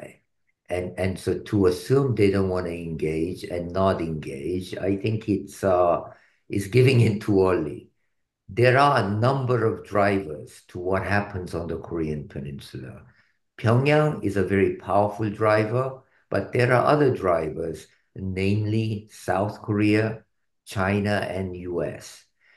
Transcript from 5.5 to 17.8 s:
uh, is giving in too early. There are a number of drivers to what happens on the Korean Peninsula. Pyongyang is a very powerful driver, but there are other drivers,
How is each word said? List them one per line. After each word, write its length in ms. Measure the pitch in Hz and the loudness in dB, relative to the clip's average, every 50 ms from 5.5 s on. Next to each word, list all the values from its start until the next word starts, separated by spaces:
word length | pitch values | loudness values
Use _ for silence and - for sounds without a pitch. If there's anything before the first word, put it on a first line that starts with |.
| - - - | -8 -2 0
uh, 380 | 95 90 90 90 87 80 73 - - - - _ _ _ _ _ - | 2 4 4 4 4 2 0 -2 -6 -16 -20 _ _ _ _ _ -8
is 200 | - 101 98 - | -6 -4 -4 0
giving 320 | - 123 123 120 123 120 | 4 4 6 6 6 6
in 180 | 110 104 202 202 | 4 4 2 0
too 300 | - 110 104 95 95 92 | 0 2 4 4 4 4
early. 380 | 90 85 76 73 62 - - - _ _ _ _ _ _ _ _ _ _ _ - | 2 2 0 -4 -8 -10 -14 -18 _ _ _ _ _ _ _ _ _ _ _ -6
There 280 | 95 110 120 127 123 135 | 0 2 4 6 6 6
are 260 | 143 143 139 123 104 | 6 6 4 4 2
a 60 | 98 | 0
number 560 | 104 107 113 131 139 139 127 123 127 113 110 | 0 0 2 2 2 0 0 0 0 2 2
of 180 | 110 98 - - | 0 -2 -4 -6
drivers 760 | - - 104 98 101 101 98 95 76 73 - - - - - - _ | -4 0 2 2 2 2 0 -2 -4 -10 -12 -14 -16 -20 -20 -20 _
to 100 | - 90 | -12 -8
what 240 | 87 92 95 92 92 | -4 -2 -2 -2 0
happens 520 | 92 101 101 101 - - 92 90 85 - | 0 0 0 0 -2 -6 -10 -8 -8 -8
on 140 | 85 85 82 | -8 -6 -6
the 80 | 85 | -8
Korean 520 | - - - 85 82 80 76 76 73 67 65 | -10 -10 -8 -6 -6 -4 -4 -6 -6 -8 -10
Peninsula. 760 | - 76 69 71 69 69 - - - 67 65 64 64 - - - _ _ _ _ _ _ _ _ _ - | -12 -12 -12 -12 -12 -14 -14 -14 -14 -14 -14 -14 -16 -18 -20 -20 _ _ _ _ _ _ _ _ _ -2
Pyongyang 680 | - 110 117 127 135 147 147 151 151 151 - - - | 2 2 4 4 4 4 4 4 4 2 0 -2 -4
is 140 | 101 98 101 | -2 0 0
a 40 | 92 | 0
very 340 | 90 98 98 95 90 90 | 2 2 4 4 2 2
powerful 520 | - - 92 92 101 104 104 - - 110 104 | -2 -4 0 2 2 2 2 0 -4 -6 -4
driver, 720 | 98 104 110 107 107 107 107 107 113 127 131 131 131 - - _ _ _ _ - | -2 0 2 2 4 4 2 0 0 -2 -2 -4 -6 -12 -18 _ _ _ _ -4
but 240 | - 101 98 - - | -4 -4 -2 -2 0
there 180 | 123 123 123 127 | 2 2 4 4
are 140 | 117 - | 4 4
other 280 | - 147 147 147 127 - | 4 4 4 4 2 2
drivers, 720 | - 95 90 85 82 80 78 - 78 82 82 80 - | 2 0 0 0 0 0 -4 -6 -6 -6 -6 -8 -10